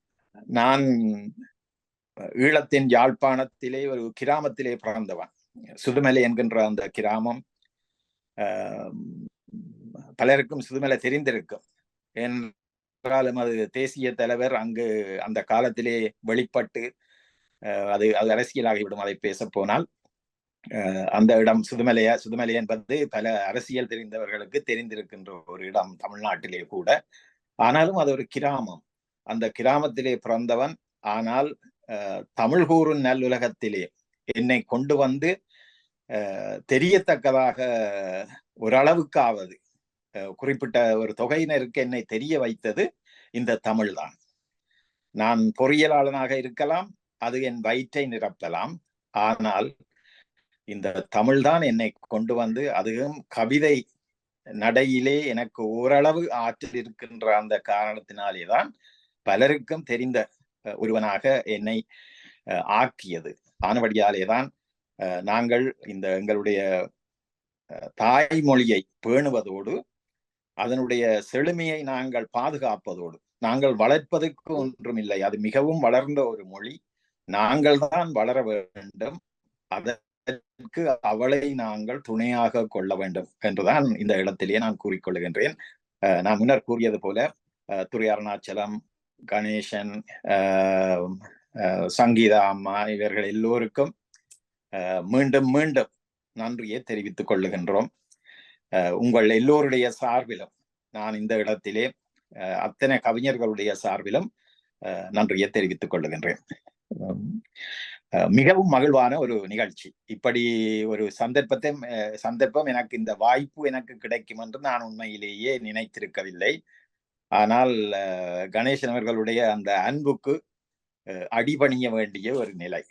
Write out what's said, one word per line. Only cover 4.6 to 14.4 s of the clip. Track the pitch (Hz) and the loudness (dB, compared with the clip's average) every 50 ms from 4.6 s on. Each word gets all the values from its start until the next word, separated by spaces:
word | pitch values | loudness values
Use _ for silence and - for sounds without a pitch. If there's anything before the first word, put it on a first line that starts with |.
| 131 123 120 | -6 -4 -6
பிறந்தவன். | 110 - 110 104 113 107 95 92 87 90 - _ _ _ _ _ - - - - | -6 -6 -6 -6 -6 -6 -8 -8 -10 -12 -14 _ _ _ _ _ -20 -20 -20 -18
சுதுமலை | - - 135 123 143 143 131 127 131 120 | -6 -4 -2 0 2 4 4 6 6 4
என்கின்ற | 117 117 117 120 113 113 113 107 | 4 2 0 0 0 2 2 2
அந்த | 107 107 101 98 98 | 2 0 -2 -4 -6
கிராமம், | - - 104 104 107 110 113 120 120 131 - _ _ _ _ _ _ _ _ _ _ _ _ _ _ _ _ _ _ - | -4 -4 -2 -2 -2 -2 -2 -4 -6 -6 -10 _ _ _ _ _ _ _ _ _ _ _ _ _ _ _ _ _ _ -6
அஹ், | 104 98 101 101 98 101 104 - - - - - - - - - - - - _ _ _ - - - - - - - - - - - - - | -6 -4 -4 -4 -6 -8 -10 -10 -12 -12 -12 -12 -12 -14 -14 -14 -16 -18 -18 _ _ _ -18 -16 -16 -18 -20 -20 -20 -20 -20 -20 -20 -14 -6
பலருக்கும் | - 117 127 139 139 127 117 151 139 | 0 4 4 4 4 4 0 -6 -10
சுதுமலை | 117 - 127 139 143 135 131 | -8 -8 -6 -4 -2 0 0
தெரிந்திருக்கும். | - - 127 135 143 139 135 131 104 85 - 104 - _ _ _ _ _ _ _ _ _ _ - | 0 0 -2 -2 -2 -2 -2 -2 -4 -4 -10 -14 -16 _ _ _ _ _ _ _ _ _ _ -10
என்றாலும் | 113 120 120 123 123 117 110 - _ _ _ _ _ _ _ _ _ - 127 131 135 131 127 123 | -8 -6 -6 -6 -6 -8 -10 -12 _ _ _ _ _ _ _ _ _ -4 0 0 2 2 2 0
அது | 123 120 120 117 110 107 95 - | -2 -2 -2 0 -2 -2 -4 -2
தேசிய | 131 135 131 - 143 127 123 117 | -4 -4 -4 -4 -4 -4 -4 -2
தலைவர் | 117 117 117 120 120 | -2 -2 0 0 0